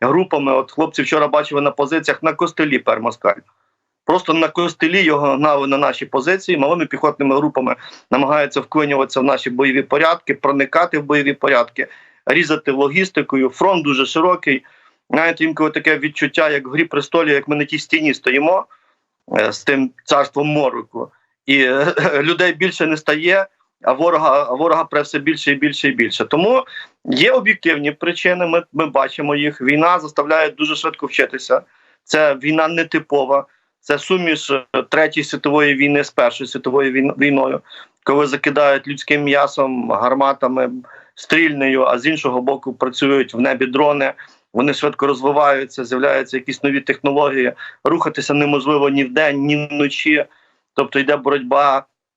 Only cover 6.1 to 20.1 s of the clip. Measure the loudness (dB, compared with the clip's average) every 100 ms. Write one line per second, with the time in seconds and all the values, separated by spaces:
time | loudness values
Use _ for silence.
6.1 | -2 0 -2 0 0 0 0 -2 -2 -2
7.1 | 0 0 0 0 0 0 -2 -6 -20 -4
8.1 | 0 2 2 0 -4 -2 -2 0 0 0
9.1 | 0 0 0 -2 0 0 0 0 2 2
10.1 | 0 -4 -2 0 0 0 0 0 -2 0
11.1 | 0 0 0 2 2 0 -4 -10 -12 -20
12.1 | _ -2 0 0 0 0 0 0 0 -2
13.1 | -2 -2 0 0 2 2 2 0 -2 0
14.1 | 0 0 0 0 -2 -4 _ _ _ -2
15.1 | 0 0 0 -2 0 -2 0 0 0 -2
16.1 | -4 -2 0 0 0 -4 -8 -6 -6 -2
17.1 | 0 2 0 0 -4 -4 -8 -4 -2 0
18.1 | -2 -2 0 2 0 -2 _ _ _ _
19.1 | _ -4 -2 0 -2 -2 0 -2 -4 0